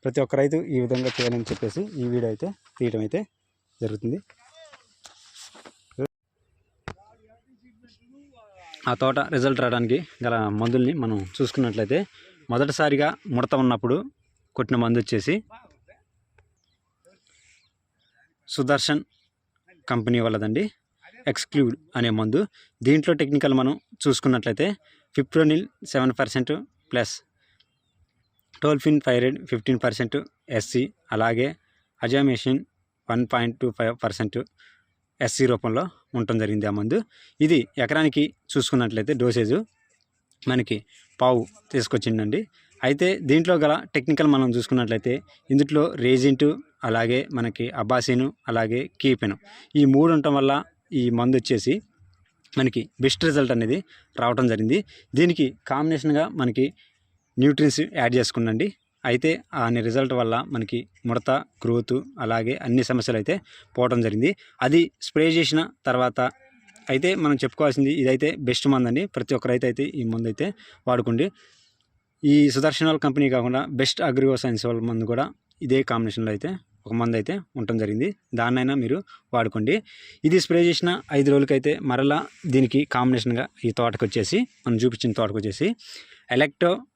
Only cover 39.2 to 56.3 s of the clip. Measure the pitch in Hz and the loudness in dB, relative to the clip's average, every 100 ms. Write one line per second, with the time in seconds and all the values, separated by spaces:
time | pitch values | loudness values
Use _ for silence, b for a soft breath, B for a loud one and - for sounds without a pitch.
39.2 | 120 117 107 151 220 _ _ _ _ _ | 0 2 2 0 -2 _ _ _ _ _
40.2 | _ _ - 127 113 107 - b b _ | _ _ -2 -2 -2 -6 -8 b b _
41.2 | 127 123 113 _ _ 139 110 139 - 110 | 2 2 -2 _ _ -4 -2 -2 0 -2
42.2 | 107 147 220 b b b 131 143 180 190 | -2 -4 -6 b b b -2 2 0 0
43.2 | 139 151 165 175 147 151 - 151 127 151 | 2 2 4 2 4 0 -2 -6 -2 2
44.2 | 156 139 131 120 113 127 117 113 123 131 | 4 4 2 0 0 0 0 -2 -2 -4
45.2 | - b _ 135 143 151 147 - 123 127 | -6 b _ 2 4 2 0 0 2 4
46.2 | 139 131 147 202 - _ 120 113 117 123 | 4 4 2 0 -10 _ -2 0 2 0
47.2 | 143 135 117 - 120 135 107 123 117 123 | -2 -4 -4 -4 -8 -6 -2 0 2 0
48.2 | 135 - - 113 113 120 143 _ 135 123 | 0 -4 -6 -2 -2 -4 -6 _ 0 2
49.2 | 104 98 B B B 147 143 135 165 160 | -2 -6 B B B 4 6 6 6 4
50.2 | 147 139 135 139 - _ _ 151 123 117 | 2 2 2 0 -4 _ _ -2 0 2
51.2 | 120 131 - 120 123 185 _ _ _ _ | 2 2 2 -2 0 -2 _ _ _ _
52.2 | _ _ _ - 131 123 - _ 131 - | _ _ _ -2 0 -2 -8 _ -2 0
53.2 | 165 147 131 120 113 156 - b b - | 0 2 2 0 0 -2 -6 b b -2
54.2 | 120 120 123 110 110 165 202 b b 123 | -2 2 2 2 0 0 -2 b b 2
55.2 | 175 165 135 - - 139 151 160 151 147 | 2 2 -2 -2 -6 -2 0 0 0 0
56.2 | 160 | 0